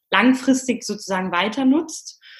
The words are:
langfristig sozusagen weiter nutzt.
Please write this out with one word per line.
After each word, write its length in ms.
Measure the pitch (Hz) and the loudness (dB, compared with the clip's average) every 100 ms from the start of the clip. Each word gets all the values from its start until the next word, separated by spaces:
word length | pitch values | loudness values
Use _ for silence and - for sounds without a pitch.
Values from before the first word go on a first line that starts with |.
| - | 0
langfristig 720 | 190 247 262 - 254 - 233 | 4 4 4 2 0 0 -4
sozusagen 480 | - 208 - 190 185 | -4 -10 -6 -4 -2
weiter 340 | 175 202 220 262 | -2 -2 0 2
nutzt. 560 | 294 330 - - - - - | 2 -2 -12 -16 -20 -20 -6